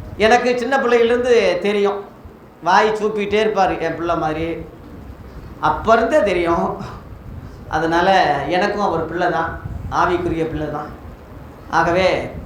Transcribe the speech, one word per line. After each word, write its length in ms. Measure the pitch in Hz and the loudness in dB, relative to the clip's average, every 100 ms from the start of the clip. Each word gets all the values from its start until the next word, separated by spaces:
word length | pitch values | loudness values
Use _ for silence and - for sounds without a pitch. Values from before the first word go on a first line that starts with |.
| - - | -12 0
எனக்கு 420 | 214 247 247 247 | 4 6 4 0
சின்ன 180 | 240 277 | 0 0
பிள்ளையிலேருந்து 800 | 240 240 233 240 254 233 190 175 | 4 4 4 2 4 4 4 2
தெரியும், 460 | 202 208 202 202 - - - - - - | 0 2 0 -2 -8 -18 -20 -20 -20 -6
வாய் 340 | 160 190 214 214 | 2 4 4 2
சூப்பிட்டே 340 | 208 208 202 | -2 -2 0
இருப்பார் 460 | 208 220 196 180 170 | 2 2 2 2 0
என் 160 | 160 160 | -4 -2
பிள்ளை 220 | 170 165 | -2 -2
மாதிரி. 480 | 156 156 165 165 165 - - - - - - - - - | -2 -2 -4 -6 -10 -16 -18 -16 -16 -16 -16 -16 -16 -2
அப்ப 340 | 151 - - 233 | -2 0 4 4
இருந்தே 280 | 269 302 | 4 2
தெரியும். 540 | 208 175 170 170 190 - - - - - - - - - - | 2 2 2 0 0 -4 -10 -14 -16 -18 -16 -16 -16 -16 -6
அதனால 680 | 156 160 170 185 190 151 143 135 | -2 0 2 4 4 4 0 0
எனக்கும் 380 | 180 202 202 196 | 0 0 0 -2
அவர் 220 | 165 160 | -2 -4
பிள்ளை 220 | 170 175 | -2 -2
தான், 300 | 165 165 - - - - | 0 -4 -6 -10 -10 -4
ஆவிக்குரிய 540 | 139 180 175 170 160 156 | 0 2 0 0 -2 -2
பிள்ளை 260 | 151 147 | -4 -6
தான். 180 | 147 151 - - - - - - - - | -6 -10 -14 -18 -18 -18 -18 -18 -18 -2
ஆகவே 640 | 156 170 175 185 160 - - | 0 2 4 2 2 -4 -10